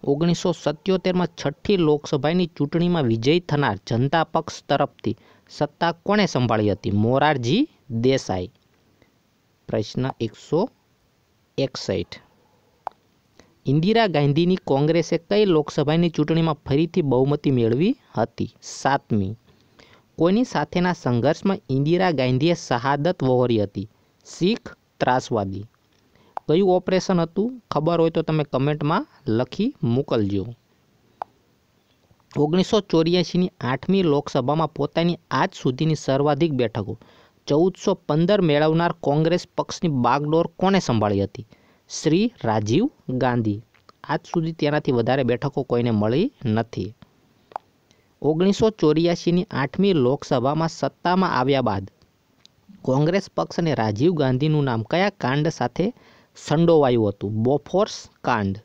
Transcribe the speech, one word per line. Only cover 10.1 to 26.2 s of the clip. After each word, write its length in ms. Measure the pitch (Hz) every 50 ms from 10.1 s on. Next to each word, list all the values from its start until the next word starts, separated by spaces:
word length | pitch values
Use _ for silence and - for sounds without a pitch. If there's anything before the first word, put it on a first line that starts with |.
| - _
એકસો 400 | 117 107 - - - - - 160 214 269 _ _ _ _ _ _ _ _ _ _ _ _ _ _ _ _ _ -
એકસઠ, 640 | 135 127 - - - - 98 95 90 _ - - - _ _ _ _ _ _ _ _ _ _ _ _ - _ _ _ _ _ _ _ _ _ _ - _ _ _ _
ઇન્દિરા 420 | - 135 156 160 202 220 233 226 208
ગાંધીની 560 | 160 147 147 143 143 151 175 175 185 180 _ -
કોંગ્રેસે 440 | 147 135 143 151 160 170 160 - 170 160 - _
કઈ 140 | 202 208 214 196 170
લોકસભાની 600 | 151 147 - - - 147 147 156 165 170 170 160
ચૂંટણીમાં 460 | - 151 156 165 165 165 165 147 - _
ફરીથી 420 | - 135 143 170 165 - 190 160 139
બહુમતી 460 | 127 123 131 139 143 - - 131 131 123
મેળવી 360 | 117 113 113 131 170 214 285 _ _ _ -
હતી? 380 | - 113 - _ - 101 - _ _
સાતમી. 760 | - - - - - 135 139 139 _ _ 123 104 95 95 110 - _ _ _ _ _ _ _ _ - _ - _ _ _ _ -
કોની 320 | 160 175 190 220 254 -
સાથેના 480 | - 156 151 - - 180 180 180 170 -
સંઘર્ષમાં 600 | - 127 123 117 113 139 165 - - 202 147 - _ -
ઇન્દિરા 480 | 135 135 143 151 170 175 185 185 165 135
ગાંધીએ 360 | 127 127 127 127 143 170 175
શહાદત 680 | 165 - - 143 120 127 135 143 143 147 175 180 _ 135
વહોરી 360 | 131 127 127 127 120 117 107
હતી? 260 | 104 98 _ 101 101 - _ _ _ _ _ _ _
શીખ 420 | - - - 160 185 233 247 _ - - _ _ _ _ _
ત્રાસવાદી. 640 | - 131 127 123 - - 127 110 101 95 95 95 104 - _ _ _ _ _ _ _ _ _ _